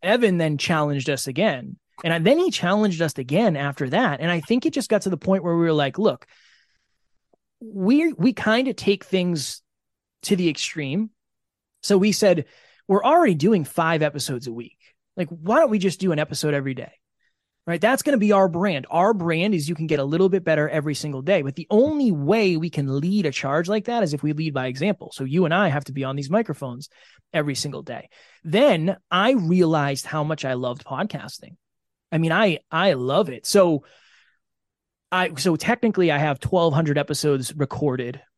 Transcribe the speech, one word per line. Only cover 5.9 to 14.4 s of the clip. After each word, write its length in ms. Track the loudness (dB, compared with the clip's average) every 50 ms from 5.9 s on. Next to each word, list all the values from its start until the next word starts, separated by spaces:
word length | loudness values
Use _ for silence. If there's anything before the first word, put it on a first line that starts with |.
| 0 0
"Look, 300 | 0 0 0 -2 -8 _ _ _ _ _ _ _ _ _ _ _ _ _ _ _ _ _ _ _ _ _ _ _ _ _ _ _
we, 520 | -18 -12 -8 -2 0 2 4 4 2 0
we 200 | 0 0 0 0
kinda 400 | 0 0 0 0 0 0 0 -2
take 320 | -4 -2 0 0 0 0 -2
things 580 | -2 -2 0 0 0 -2 -4 -6 -8 -10 -14 _ _ _ _ _ _ _ _ _ _ _ _
to 140 | -2 -2 0
the 120 | 2 2 0
extreme." 600 | -2 -2 -6 -6 -6 -8 -6 -4 -4 -4 -4 -6 -10 _ _ _ _ _ _ _ _ _ _ _ _ _
So 160 | 0 2 2 4
we 140 | 4 2
said, 340 | 2 4 4 4 2 2 -2 -6 _ _ _ _ _ _ _ 0
"We're 160 | 0 2 4
already 300 | 4 6 6 6 4 4
doing 300 | 2 2 2 2 2 0
five 380 | -2 -2 -2 0 0 2 0
episodes 440 | 0 -2 -2 -4 -6 -6 -6 -8